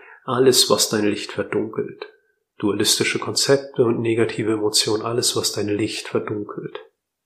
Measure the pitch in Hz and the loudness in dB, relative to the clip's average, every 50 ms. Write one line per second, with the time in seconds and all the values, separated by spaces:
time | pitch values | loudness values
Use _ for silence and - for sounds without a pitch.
0 | - - - - - 131 127 123 131 131 120 - - - 107 - - - 113 107 | -16 -20 -20 -14 -8 -2 2 4 4 6 6 6 4 4 2 2 2 2 0 0
1 | 104 104 101 - - - - - 98 - - 104 110 110 - - - - - - | 0 0 0 -2 -6 -8 -6 -6 -6 -2 -2 -4 -4 -4 -4 -6 -6 -6 -8 -14
2 | - - - _ _ _ _ _ _ _ _ - 107 101 98 104 104 - - - | -16 -16 -18 _ _ _ _ _ _ _ _ -4 -2 0 0 2 2 2 2 2
3 | 110 - - 110 - 117 104 - - - 139 139 - - - - 123 117 117 117 | 0 0 -2 -4 -4 -4 -2 0 2 4 4 4 2 0 0 2 4 4 2 2
4 | 117 117 113 117 113 - - - 110 107 113 107 104 104 - - - 113 107 107 | 0 0 2 2 2 0 0 -2 -2 0 0 0 0 0 0 0 0 0 0 -2
5 | 110 113 117 123 113 - - 113 98 - - 110 101 104 104 107 110 104 - - | -2 -2 -2 0 0 0 0 0 -2 -2 -2 -2 -2 -2 0 0 -2 -2 -4 -6
6 | - - - 110 - - 110 104 101 - - - - - - - - - _ _ | -6 -4 -4 -2 -2 -2 -6 -6 -6 -8 -10 -10 -10 -10 -12 -14 -16 -18 _ _
7 | _ _ _ _ _ | _ _ _ _ _